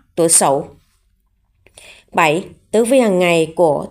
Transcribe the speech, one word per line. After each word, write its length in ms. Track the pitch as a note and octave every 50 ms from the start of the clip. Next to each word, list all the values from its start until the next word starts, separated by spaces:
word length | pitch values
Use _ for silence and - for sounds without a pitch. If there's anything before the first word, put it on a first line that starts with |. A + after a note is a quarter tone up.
| _ _ -
tuổi 140 | - E3 E3
Sửu. 340 | E3 - F#3+ D3+ C3+ C#3+ - - - _ _ _ _ _ _ _ _ _ _ _ _ _ _ _ _ _ _ _ _ - - - - - _ _ -
Bảy, 300 | F#3 F3 D3+ D3+ F3+ F#3+ - - _ _ -
tử 140 | - G#3+ A#3+
vi 140 | A3 C#4 C4
hàng 200 | A#3+ G#3+ F#3 F3+
ngày 340 | F#3 F3 E3+ E3 D#3+ D#3 -
của 300 | - F3 D#3 C#3 D3 F#3+ -